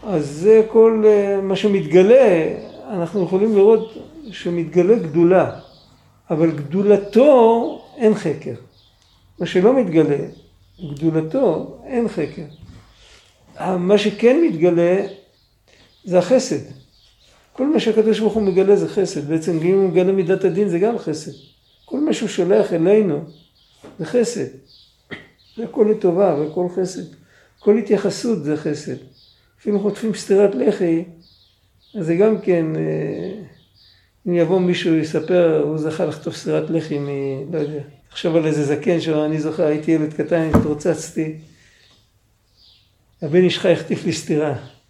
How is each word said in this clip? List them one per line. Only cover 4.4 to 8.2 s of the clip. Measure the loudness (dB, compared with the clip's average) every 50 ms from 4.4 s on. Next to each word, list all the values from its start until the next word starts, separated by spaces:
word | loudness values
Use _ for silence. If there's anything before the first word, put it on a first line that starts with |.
| -8 -6 -4 -4 -4 0 2 2 4 4 2 2
גדולה, | 0 -2 2 2 4 6 6 4 2 0 -4 -12 -18 -20 _ _ _ _ _ _ _ _ _ _ _ _
אבל | -2 0 0 0
גדולתו | 0 -4 -10 -6 -4 -2 2 4 2 2 2 2 4 6 6 8 8 8 6 6 4 2 0 -4 -8 -12 -18 -20 -8
אין | 0 2 2 2
חקר. | 2